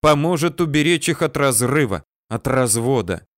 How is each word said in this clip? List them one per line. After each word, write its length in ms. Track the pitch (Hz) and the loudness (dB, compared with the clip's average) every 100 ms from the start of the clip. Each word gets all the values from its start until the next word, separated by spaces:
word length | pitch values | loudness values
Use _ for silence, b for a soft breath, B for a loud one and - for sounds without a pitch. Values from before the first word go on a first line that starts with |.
поможет 600 | 151 147 156 175 170 - | 4 2 2 0 -2 -2
уберечь 480 | 170 147 151 170 - | -2 0 2 0 -2
их 140 | - | -2
от 140 | 160 147 | -2 0
разрыва, 680 | 139 120 123 143 131 92 - _ _ | 0 2 0 0 0 -4 -10 _ _
от 180 | 113 131 | -8 -2
развода. 800 | 127 127 117 117 131 92 85 - | 0 0 0 0 -2 -2 -6 -8